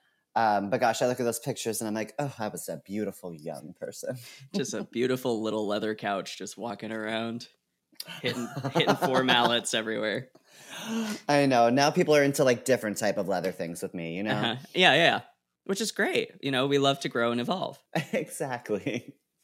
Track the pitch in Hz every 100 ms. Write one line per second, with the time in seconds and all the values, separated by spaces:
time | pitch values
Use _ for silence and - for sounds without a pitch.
0 | _ _ _ 113 113 101 98 123 120 113
1 | 131 123 120 113 - 120 117 107 113 107
2 | 107 - 143 120 107 90 - 87 - 104
3 | 101 - 90 82 80 73 73 - - -
4 | - 127 120 - - 196 127 107 104 113
5 | 123 127 127 110 110 107 104 104 107 107
6 | 107 98 85 - 95 - 113 104 110 110
7 | 107 110 113 117 - _ _ _ _ -
8 | - - 127 120 120 - 131 160 156 165
9 | 170 131 127 123 120 120 - 117 110 110
10 | 107 104 131 - _ - - - 220 226
11 | 220 208 - 147 139 123 117 127 147 165
12 | 147 151 139 139 135 120 - 123 107 98
13 | 107 98 92 92 90 90 85 85 92 92
14 | 82 87 101 104 117 123 147 - 180 139
15 | 165 110 - _ _ _ - 196 220 -
16 | 247 311 - - 139 131 139 143 139 139
17 | 135 127 117 120 135 185 - - _ 165
18 | 143 208 - - 143 123 - 104 131 110
19 | - - _ _